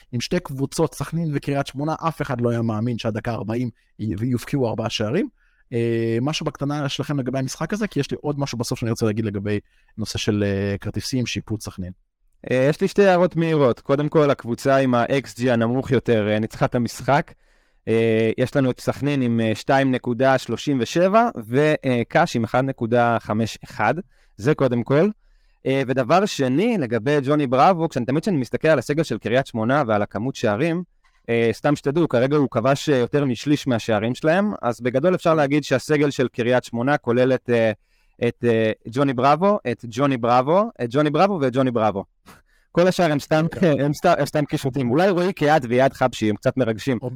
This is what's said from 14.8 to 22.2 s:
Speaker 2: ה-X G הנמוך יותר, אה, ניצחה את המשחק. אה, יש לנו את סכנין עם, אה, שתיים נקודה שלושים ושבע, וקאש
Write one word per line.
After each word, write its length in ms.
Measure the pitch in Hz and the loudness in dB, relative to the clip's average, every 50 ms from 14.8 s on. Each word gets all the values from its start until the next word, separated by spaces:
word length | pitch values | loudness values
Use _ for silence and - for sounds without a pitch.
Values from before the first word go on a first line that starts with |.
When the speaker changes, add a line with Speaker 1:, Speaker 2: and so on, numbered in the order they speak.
| 135 131 123 | 4 2 2
Speaker 2:
ה-X 440 | 120 117 - 135 139 120 - - - | 2 2 2 0 -2 -4 -6 -6 -2
G 100 | 120 131 | 0 2
הנמוך 420 | 120 113 113 117 123 135 131 - | 2 2 2 0 0 -2 -2 0
יותר, 360 | 135 113 - - 117 107 104 104 | 0 0 2 2 2 2 2 2
אה, 100 | 107 107 | 0 0
ניצחה 260 | 110 110 - - 147 | -2 -4 -4 -2 -2
את 100 | 131 - | 0 0
המשחק. 580 | 123 117 110 - - 123 131 131 151 165 - - _ _ _ _ _ _ _ _ _ - | -2 -2 -4 -6 -6 -2 0 0 0 0 -4 -10 _ _ _ _ _ _ _ _ _ -4
אה, 440 | 110 110 113 113 113 110 110 113 113 - | 0 0 2 2 2 2 2 2 0 0
יש 180 | - 123 - - | 0 -2 -2 0
לנו 160 | 143 135 127 | 0 0 0
את 80 | 120 - | -2 -4
סכנין 420 | - - - - 135 143 143 139 | -4 -6 -4 -2 -2 -2 -2 0
עם, 180 | 127 120 117 113 | 0 0 0 0
אה, 120 | 113 110 110 | 0 0 -2
שתיים 360 | - - - 139 135 139 135 | -2 0 0 2 2 2 2
נקודה 460 | 127 117 - 123 120 113 131 135 135 | 0 -2 -2 -4 -2 0 2 2 2
שלושים 400 | 131 - - 113 104 - 147 143 131 | 2 0 -4 -8 -6 -4 -2 -2 -2
ושבע, 480 | 113 - - 170 180 190 196 220 233 240 - - 110 | -2 -2 0 2 2 4 4 4 2 2 -2 -8 -8
וקאש 880 | 107 120 135 151 156 151 - - 135 123 120 113 - - 151 | -2 0 2 2 2 2 0 -2 -2 -2 -2 -2 0 2 2